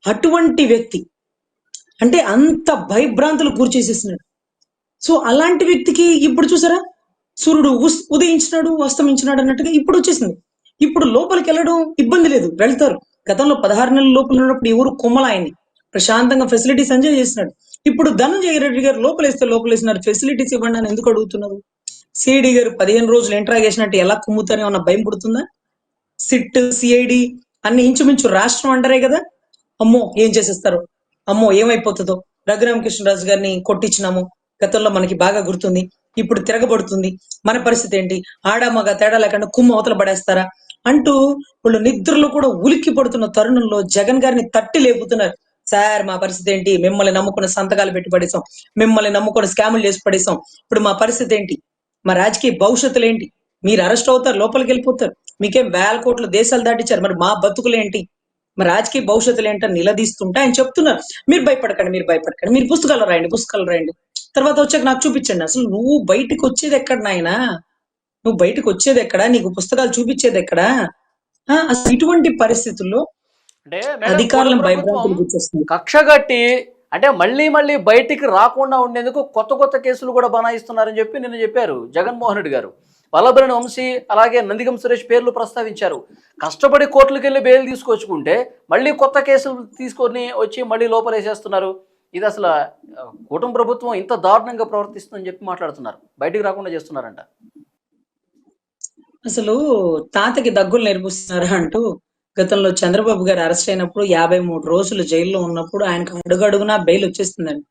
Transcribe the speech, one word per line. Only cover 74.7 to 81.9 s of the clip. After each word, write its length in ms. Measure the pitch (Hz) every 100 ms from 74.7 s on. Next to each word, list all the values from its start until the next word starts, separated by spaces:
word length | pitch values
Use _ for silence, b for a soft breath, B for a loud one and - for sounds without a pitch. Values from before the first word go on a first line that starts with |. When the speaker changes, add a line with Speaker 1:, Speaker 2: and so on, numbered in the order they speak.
Speaker 2:
ప్రభుత్వం 200 | 185 196
Speaker 1:
భయభ్రాంతులకు 280 | 208 220 180
గురిచేస్తుంది. 440 | 175 175 - 160 147
Speaker 2:
కక్ష 240 | 170 - -
కట్టి, 720 | 294 294 - 247 240 254 247 _ _
అంటే 160 | 165 269
మళ్ళీ 380 | 277 185 262 311
మళ్ళీ 260 | 302 294 285
బయటికి 480 | 185 226 233 277 185
రాకుండా 520 | 190 233 254 269 262
ఉండేందుకు 460 | 247 240 240 285 277
కొత్త 200 | - -
కొత్త 240 | 269 277 269
కేసులు 340 | 254 254 254
కూడా 160 | 247 247
బనాయిస్తున్నారని 720 | 226 233 233 226 226 220 220
చెప్పి 200 | 220 269
నిన్న 160 | 247 233
చెప్పారు 560 | 220 220 220 131 117